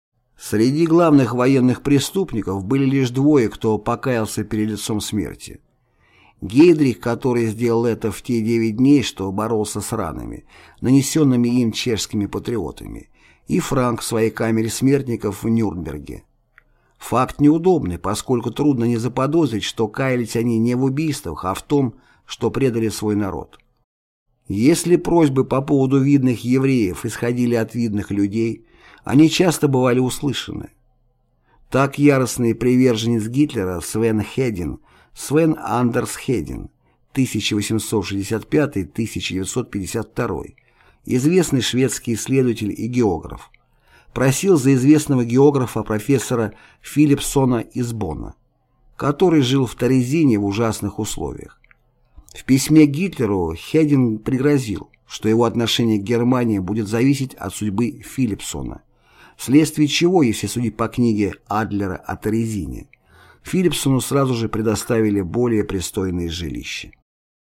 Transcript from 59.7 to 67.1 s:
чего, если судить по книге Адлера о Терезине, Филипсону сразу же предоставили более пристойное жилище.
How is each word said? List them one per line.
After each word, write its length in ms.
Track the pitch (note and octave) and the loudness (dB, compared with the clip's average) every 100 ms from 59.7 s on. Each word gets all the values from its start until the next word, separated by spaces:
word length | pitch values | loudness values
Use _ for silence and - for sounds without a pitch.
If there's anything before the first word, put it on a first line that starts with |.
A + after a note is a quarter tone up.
| - D3 | 2 0
чего, 360 | - E3+ F#3 | 2 2 4
если 240 | B2+ G2+ G2+ | 2 0 -4
судить 280 | B2+ A#2+ - | -4 -4 -4
по 140 | A2 | -6
книге 460 | - A#2+ G#2+ G2 - _ | 0 2 2 0 -2 _
Адлера 480 | G#2 G#2 G2+ G2 F2+ | -4 -2 -4 -4 -6
о 220 | - F#2 | -10 -6
Терезине, 720 | G#2+ A2+ A2+ G#2+ C#2+ A#1 - _ _ _ - _ | -4 -2 -2 -4 -8 -10 -14 _ _ _ -20 _
Филипсону 580 | - F3+ F3 C#3+ C#3 C3 | -6 0 0 0 0 0
сразу 320 | - C#3 C3 | 0 0 0
же 160 | A#2+ A2 | 0 -2
предоставили 720 | A2 A2 G2+ - A#2 A2 G2+ | -2 -2 -2 -2 0 2 0
более 420 | F2 A2+ B2 A2 | -2 -2 0 0
пристойное 640 | G2 G2 E2+ - F#2+ F2 E2+ | 0 -4 -6 -4 -4 -4 -4
жилище. 640 | E2+ E2 B1 C#2 - - - _ | -6 -8 -8 -10 -12 -14 -20 _